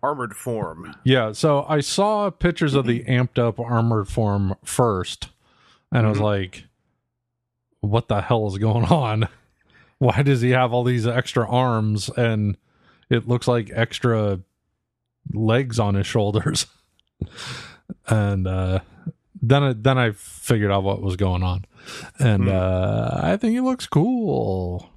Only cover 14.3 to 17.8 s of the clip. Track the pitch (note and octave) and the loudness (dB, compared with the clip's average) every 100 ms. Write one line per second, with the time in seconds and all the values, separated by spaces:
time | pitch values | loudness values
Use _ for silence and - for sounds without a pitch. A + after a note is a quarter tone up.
14.3 | G2 F#2+ _ _ _ _ _ _ _ - | -2 -8 _ _ _ _ _ _ _ -10
15.3 | G#2 A2 A#2 C3+ A2+ G#2 G2+ G2 A#2+ G#2 | -2 2 2 0 -2 0 0 0 0 0
16.3 | G#2 B2 - - _ _ _ _ _ - | 0 0 -2 -6 _ _ _ _ _ -12
17.3 | - - B2+ - - | -12 -14 -14 -16 -20